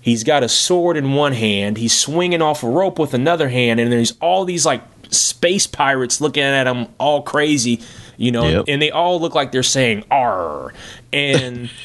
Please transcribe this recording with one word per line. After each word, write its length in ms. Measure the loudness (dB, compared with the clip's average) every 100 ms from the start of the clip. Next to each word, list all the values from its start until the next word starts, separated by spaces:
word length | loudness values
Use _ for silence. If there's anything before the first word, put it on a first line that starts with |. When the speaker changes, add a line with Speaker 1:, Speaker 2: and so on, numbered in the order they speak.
Speaker 1:
He's 240 | 0 0
got 180 | 2 2
a 60 | 2
sword 480 | 0 2 2 2 0
in 160 | 0
one 220 | 2 0
hand. 420 | 0 0 0 -2 -2
He's 160 | 0
swinging 480 | 0 0 0 0 2
off 220 | 0 0
a 40 | -2
rope 300 | 0 0 0
with 140 | -2
another 380 | 0 0 2 0
hand, 280 | 2 2 2
and 140 | 2
there's 220 | 2 0 0
all 240 | 0 0 0
these, 180 | 0
like, 160 | 0 -2 -6 -20 -4
space 560 | -2 -2 0 0 0 -2
pirates 520 | 0 0 0 -2 -2
looking 240 | -2 0
at 240 | 2 2 0
him 200 | -2 -6 -2
all 240 | 0 0
crazy, 600 | -2 0 2 2 0 -2 -6 -20 -20 -4
you 160 | -2
know, 160 | 2 2
Speaker 2:
Yep. 160 | 2 0
Speaker 1:
and 120 | 0
they 100 | 0
all 300 | 0 0 0
look 140 | 0
like 180 | -2 0
they're 100 | 0
saying, 420 | 0 2 0 0 0
"Arr." 640 | 2 2 0 -4 -6 -10 -14 -20 -20 -6
And, 560 | -2 2 0 0 -10 -12 -14